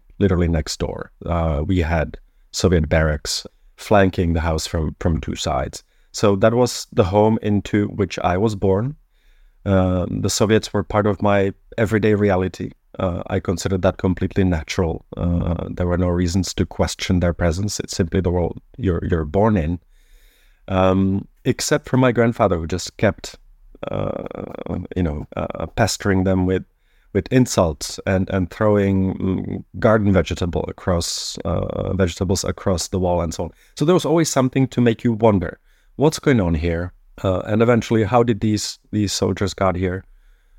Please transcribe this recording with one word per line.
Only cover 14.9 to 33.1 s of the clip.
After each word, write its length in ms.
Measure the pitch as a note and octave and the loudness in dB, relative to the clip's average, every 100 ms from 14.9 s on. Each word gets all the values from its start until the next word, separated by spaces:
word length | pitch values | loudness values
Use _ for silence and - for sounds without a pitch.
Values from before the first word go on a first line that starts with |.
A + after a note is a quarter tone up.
| - - - | -4 -10 -4
Uh, 520 | F2 F2 - E2+ F2+ | 0 0 0 -2 -6
there 160 | G2 F2 | -4 -2
were 140 | F2 | 0
no 100 | F2+ | 0
reasons 440 | F2 F2+ F#2 F2 - | 2 2 0 -2 -2
to 100 | - | -4
question 540 | - F2 - - F#2 | 0 -2 -2 0 2
their 140 | F2 | 2
presence. 460 | E2 F2 E2+ G#2 - | 2 0 0 -4 -6
It's 160 | - - | -6 -4
simply 260 | F2+ F#2+ | 0 0
the 100 | F2+ | 0
world 280 | F2 E2+ - - - | 0 -2 -6 -16 -4
you're, 280 | G2+ E2 F2 | -2 -2 -2
you're 180 | E2+ | -2
born 320 | D2+ F#2+ G#2+ G#2 | 0 2 4 2
in. 240 | D#2 F2+ - _ _ - _ _ _ _ - | 0 -4 -10 _ _ -20 _ _ _ _ -2
Um, 600 | F#2+ F#2+ F#2+ F#2+ F#2+ - _ C3+ | 2 4 4 2 -2 -6 _ -4
except 420 | - - D3 - | -2 -2 -2 0
for 100 | B2+ | 2
my 140 | B2+ | 4
grandfather, 460 | A#2 A#2 A#2 G#2 F2 | 4 0 2 0 2
who 80 | D#2+ | -2
just 320 | F2 - - | -6 -8 0
kept, 400 | G#2+ - - - - - - - - | 0 0 -12 -18 -20 -20 -20 -14 -8
uh, 320 | G1+ G1+ - - - - - - F2+ - F#2 | -4 -4 -6 -8 -10 -12 -12 -8 -8 -6 -2
you 80 | |
know, 240 | E2+ D2 - - | -2 -2 -8 -8
uh, 320 | - - E2+ | -6 -6 -6
pestering 560 | - G#2+ - G#2 F#2+ | 0 0 0 0 2
them 240 | F#2+ F#2 F#2 | 2 2 2
with, 180 | F#2 - _ _ _ _ | 0 -4 _ _ _ _
with 180 | G2 - | -4 2
insults 680 | C3 B2 - F2 D2+ - - - | 2 2 2 0 -2 -10 -6 0
and, 240 | F#2+ F#2+ | 0 0
and 180 | F#2+ F2+ | -2 -2
throwing, 640 | - G#2+ G#2 G2 G2 F#2+ - | 0 2 4 2 2 0 -2
mm, 480 | F#2+ F#2+ F#2+ F#2+ - F#2+ | -2 -2 -4 -8 -10 -2
garden 320 | A2+ A2 G2+ | 2 4 4
vegetable 540 | F#2 E2+ F2 F2 E2+ - | 2 2 -4 -2 -4 -6
across, 720 | - - E2+ - - - - - | -6 -2 -2 -2 -8 -10 -8 -4
uh, 480 | F2 - - - | -4 -4 -4 -4
vegetables 500 | F#2 F2+ - F2+ F#2+ | 0 -2 0 -2 -2
across 460 | F#2 - G2+ F2 - | -2 -4 -2 -2 -2
the 100 | F#2+ | -2
wall 220 | F2+ | 0